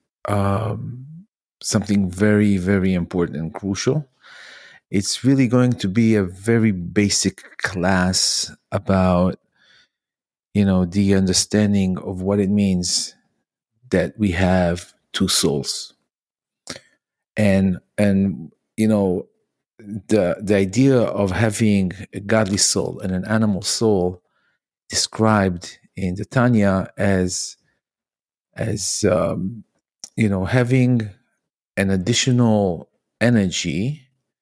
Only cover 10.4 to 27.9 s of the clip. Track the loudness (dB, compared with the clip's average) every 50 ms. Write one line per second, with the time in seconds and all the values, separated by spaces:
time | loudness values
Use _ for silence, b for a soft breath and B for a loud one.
10.4 | _ _ -2 0 2 4 2 2 2 0 0 0 2 2 4 2 2 2 0 0
11.4 | -2 0 0 2 2 2 2 2 0 0 -2 -4 -6 -8 -8 -6 -4 -2 0 0
12.4 | 0 2 2 2 2 2 2 0 -2 -2 -4 -4 -6 -8 -12 _ _ _ _ _
13.4 | _ _ _ _ _ _ _ _ _ _ -2 0 0 -2 -2 -2 -2 0 0 2
14.4 | 2 2 2 2 2 0 -2 -4 -8 -14 _ _ _ _ -6 -4 -2 0 0 0
15.4 | 0 0 -2 -2 -4 -6 -8 -10 -12 -16 _ _ _ _ _ _ _ _ _ _
16.4 | _ _ _ _ _ B B B B B B B _ _ _ _ _ _ _ 0
17.4 | 2 4 4 4 2 2 0 -2 -8 _ _ -2 0 2 2 2 0 0 -2 -6
18.4 | -10 -16 -18 _ _ _ _ 0 0 2 2 2 2 0 0 -2 -6 -10 _ _
19.4 | _ _ _ _ _ _ _ -20 -16 -14 -14 -12 -4 0 2 2 2 2 -2 -2
20.4 | -2 0 2 2 2 2 2 2 4 4 4 4 2 0 0 0 -2 -2 0 0
21.4 | 0 0 0 0 2 2 2 2 0 -2 -4 -8 -14 -14 -12 -12 -4 0 0 0
22.4 | 0 0 0 0 0 0 0 -2 -4 -4 -6 -8 -6 -4 -4 -4 -4 -2 -2 0
23.4 | 0 0 -2 -2 -4 -6 -4 0 2 2 2 2 0 -2 -4 -8 _ _ _ _
24.4 | _ _ _ _ _ _ _ _ _ -8 -6 -4 -4 -4 -2 0 2 4 4 4
25.4 | 2 2 0 -4 -8 -14 -18 -20 _ _ _ -6 -4 -4 -4 -6 -8 -4 0 2
26.4 | 2 4 4 4 4 4 2 0 -2 -4 -4 -2 0 0 2 2 0 -2 -4 -6
27.4 | -10 -12 -14 _ _ _ _ _ _ _